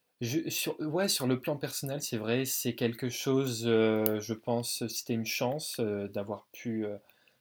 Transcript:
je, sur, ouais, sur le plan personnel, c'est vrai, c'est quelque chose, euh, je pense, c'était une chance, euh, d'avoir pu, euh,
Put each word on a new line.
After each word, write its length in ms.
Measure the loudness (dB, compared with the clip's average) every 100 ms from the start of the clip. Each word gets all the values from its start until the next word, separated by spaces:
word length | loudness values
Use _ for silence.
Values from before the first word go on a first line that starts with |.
| _ _
je, 280 | -2 -2 -2
sur, 280 | -2 -2 -2
ouais, 300 | -2 2 2
sur 180 | 2 2
le 140 | 2
plan 160 | 0 -2
personnel, 440 | -4 -4 -4 -4
c'est 160 | -4 -2
vrai, 280 | 2 2
c'est 320 | 2 0 -2 0
quelque 320 | 0 0 -4
chose, 560 | -2 2 4 2 0 4
euh, 540 | 6 6 6 2 0
je 140 | -2
pense, 520 | -4 -2 -2 -2 -4 -4
c'était 280 | -6 -2
une 120 | -2 -2
chance, 540 | -2 0 -2 -4 -2
euh, 260 | 0 0 -2
d'avoir 400 | -4 -4 -6 -10
pu, 340 | -10 -4 -2 -2
euh, 100 | -6 -12 _ _ _